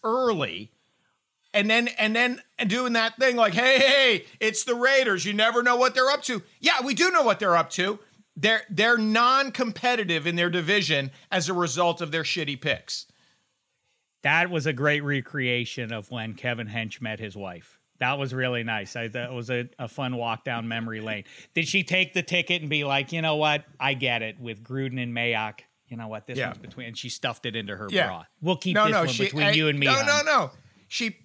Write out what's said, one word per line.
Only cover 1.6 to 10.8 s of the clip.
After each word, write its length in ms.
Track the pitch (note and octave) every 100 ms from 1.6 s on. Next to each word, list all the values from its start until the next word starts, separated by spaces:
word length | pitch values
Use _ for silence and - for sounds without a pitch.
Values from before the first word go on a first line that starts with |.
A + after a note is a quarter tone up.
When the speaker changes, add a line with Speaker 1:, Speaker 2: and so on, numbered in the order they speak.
| G#3
Speaker 1:
then, 160 | A3+ A#3+ -
and 180 | G#3+ A3+
then 260 | B3 B3+ - - G#3
doing 280 | A#3 B3
that 220 | A#3 A3+ A3+
thing 200 | C4 A#3+
like, 180 | G#3+
"Hey, 240 | F#3 B3+ C4
hey, 460 | C4+ C#4 C4 G3+ - -
it's 240 | A3 G#3+
the 100 | -
Raiders. 500 | A#3+ B3+ C4+ B3+ F#3+
You 80 | F#3
never 300 | G#3 A3+ A#3
know 140 | A#3+ B3
what 180 | B3+
they're 160 | B3+ C4
up 120 | C#4+
to." 180 | - A3+ - _
Yeah, 240 | D#4 D#4
we 120 | B3+
do 180 | A#3+ F4+
know 100 | F4
what 160 | B3 G3
they're 180 | G3+ E3+
up 140 | D#3+
to. 300 | - F#3 G#3 - _ _ -
They're, 260 | G#3 A3 -
they're 300 | F3+ A3+ A#3+
non-competitive 1300 | G#3+ A3 A#3+ C4+ C4+ - A#3+ - A#3+ A#3+ F#3+ E3 D#3
in 80 |
their 160 | E3+ F3
division 600 | F3 D#3+ G3+